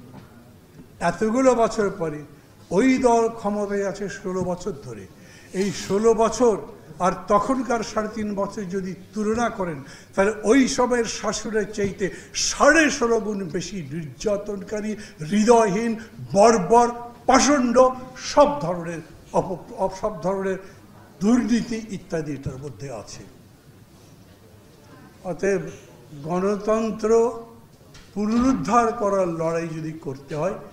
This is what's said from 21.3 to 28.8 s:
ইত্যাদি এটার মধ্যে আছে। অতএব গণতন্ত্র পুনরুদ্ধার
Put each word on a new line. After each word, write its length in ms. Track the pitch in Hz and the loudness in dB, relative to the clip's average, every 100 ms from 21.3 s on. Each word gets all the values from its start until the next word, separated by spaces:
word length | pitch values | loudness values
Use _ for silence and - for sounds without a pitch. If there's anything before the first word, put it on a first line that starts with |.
| 247 214 233 - 220 220 | 2 2 0 -2 -8 -8
ইত্যাদি 440 | 190 - 165 147 | -12 -6 -6 -4
এটার 240 | 135 135 131 | -8 -8 -10
মধ্যে 340 | 143 101 139 | -12 -14 -12
আছে। 320 | 113 98 - 98 - - - - - - - - - - - - - - - - - - - | -12 -14 -18 -20 -20 -20 -20 -20 -20 -20 -20 -20 -20 -20 -20 -20 -20 -20 -20 -20 -20 -20 -14
অতএব 380 | 190 170 196 190 156 - - - - 147 | -10 -4 -2 -2 -4 -14 -20 -20 -20 -14
গণতন্ত্র 1200 | 151 180 196 202 214 220 226 196 214 226 233 233 - - - - - - - | -6 -2 -2 -2 0 0 0 -2 2 4 2 -2 -14 -20 -20 -20 -20 -20 -12
পুনরুদ্ধার 800 | 196 208 233 262 220 170 233 | -6 -2 2 2 0 2 2